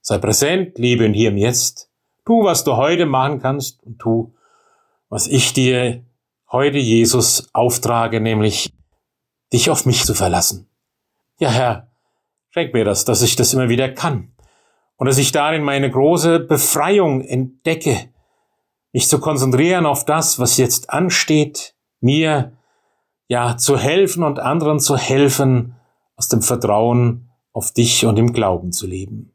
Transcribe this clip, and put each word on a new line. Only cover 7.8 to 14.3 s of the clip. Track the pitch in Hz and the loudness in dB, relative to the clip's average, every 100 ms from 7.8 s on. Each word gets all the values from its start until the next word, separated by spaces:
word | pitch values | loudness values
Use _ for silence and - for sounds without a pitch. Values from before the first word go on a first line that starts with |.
| - 117 117 113 | -2 0 0 -2
nämlich | 110 110 107 95 - _ _ _ _ _ _ _ _ | 0 2 0 -2 -8 _ _ _ _ _ _ _ _
dich | - - | -2 0
auf | 143 - | 0 0
mich | 120 | 0
zu | - | -2
verlassen. | 107 92 87 - 98 - _ _ _ _ _ _ _ | -2 -2 0 -2 -6 -14 _ _ _ _ _ _ _
Ja, | 151 | -2
Herr, | 120 127 104 - _ _ _ _ _ _ | 0 0 -2 -10 _ _ _ _ _ _
schenk | - 151 | -6 -4
mir | 123 | 0
das, | 104 101 | 0 0
dass | - 117 | 0 0
ich | 120 - | 0 0
das | 120 | 0
immer | 131 127 | 0 0
wieder | 120 131 | 0 -2
kann | 131 170 127 90 | -4 -4 -4 -8